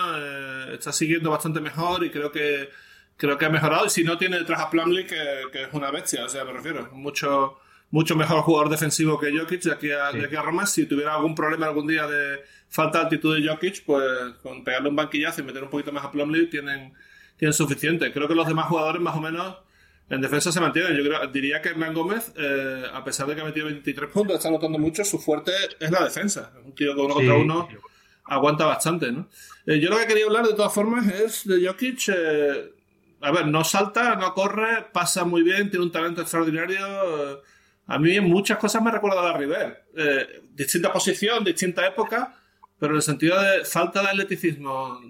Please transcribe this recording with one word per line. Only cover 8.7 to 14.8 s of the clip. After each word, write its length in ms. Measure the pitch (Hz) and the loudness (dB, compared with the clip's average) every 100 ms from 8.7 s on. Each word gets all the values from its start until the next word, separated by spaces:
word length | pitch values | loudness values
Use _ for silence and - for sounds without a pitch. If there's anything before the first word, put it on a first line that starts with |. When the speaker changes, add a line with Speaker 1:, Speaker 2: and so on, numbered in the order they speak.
| 156 156 147 156 147 | 0 0 2 2 2
Speaker 1:
que 160 | 147 | 0
Jokic 280 | 151 165 180 | -2 -2 -2
de 100 | 170 | -2
aquí 180 | 143 147 | -2 -2
a, 180 | 143 143 | -2 -2
Speaker 2:
Sí. 80 | 143 | -4
Speaker 1:
de 80 | 147 | -4
aquí 100 | 151 | -4
a 60 | |
Roma. 240 | 147 170 196 | -2 -2 0
Si 200 | - 151 | 0 2
tuviera 280 | 143 147 | 0 0
algún 200 | 156 156 | 0 0
problema 320 | 156 151 160 156 | 0 0 0 0
algún 200 | 151 147 | -2 0
día 200 | 160 151 | 0 0
de 340 | 147 143 139 - - _ | 0 -2 -4 -12 -20 _
falta 300 | - 156 165 | 0 2 2
de 60 | |
altitud 360 | 160 156 156 156 | 2 2 2 2
de 80 | 151 | 0
Jokic, 380 | 156 180 - - | 0 -4 -4 0
pues 180 | 139 135 127 123 120 | 2 2 -2 -6 -12
con 200 | 131 127 | -16 -10
pegarle 280 | 127 127 | -4 -2